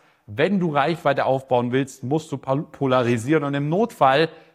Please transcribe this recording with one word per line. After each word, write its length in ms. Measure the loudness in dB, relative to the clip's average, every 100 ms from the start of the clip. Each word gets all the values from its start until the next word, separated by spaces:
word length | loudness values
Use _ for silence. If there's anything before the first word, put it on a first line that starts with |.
| _ _ -10
wenn 320 | -2 0 0
du 140 | 0
Reichweite 520 | 0 0 0 0 0 0
aufbauen 460 | -2 0 0 0
willst, 320 | 0 -2 -6
musst 280 | -4 -4 -4
du 40 | -8
pol-, 260 | -4 -4
polarisieren 840 | -4 -4 0 2 2 0 0 0 0
und 80 |
im 160 | -4 -2
Notfall 580 | -2 -2 2 4 4 2 -4 -20